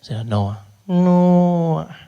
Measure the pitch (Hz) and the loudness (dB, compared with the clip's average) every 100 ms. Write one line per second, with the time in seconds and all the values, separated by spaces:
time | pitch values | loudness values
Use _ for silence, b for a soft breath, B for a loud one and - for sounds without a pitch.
0 | - 113 113 107 101 104 - _ - 180 | -12 -12 -6 -4 -4 -8 -16 _ -6 0
1 | 180 180 180 175 175 175 165 156 156 - | 2 4 4 4 2 0 -2 -4 -6 -16